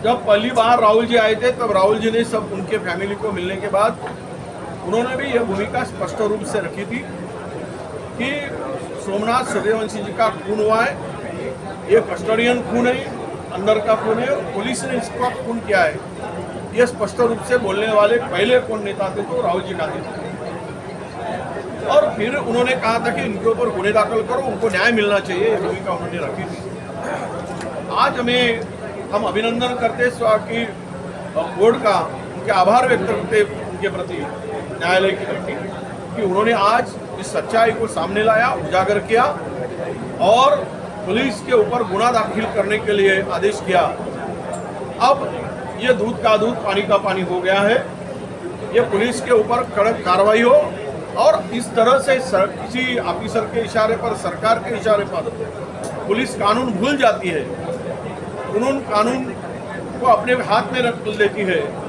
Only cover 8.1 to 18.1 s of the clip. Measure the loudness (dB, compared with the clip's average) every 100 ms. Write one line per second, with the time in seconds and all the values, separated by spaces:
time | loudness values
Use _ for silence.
8.1 | -6 -4 -4 -6 -8 -8 -8 -8 -10 -4
9.1 | -2 2 0 0 0 2 0 0 -6 -6
10.1 | 0 0 0 -4 0 2 4 2 -2 -8
11.1 | -10 -10 -8 -8 -8 -10 -10 2 2 2
12.1 | -4 0 2 4 2 0 2 2 0 -4
13.1 | -8 -8 -10 -10 -4 2 2 4 2 2
14.1 | 0 0 0 -2 -4 -2 -4 -2 -4 -4
15.1 | -2 -2 -2 -4 -4 2 4 4 0 -10
16.1 | -10 -10 -8 -10 -10 -6 2 2 2 -4
17.1 | 0 0 0 0 0 2 0 2 4 6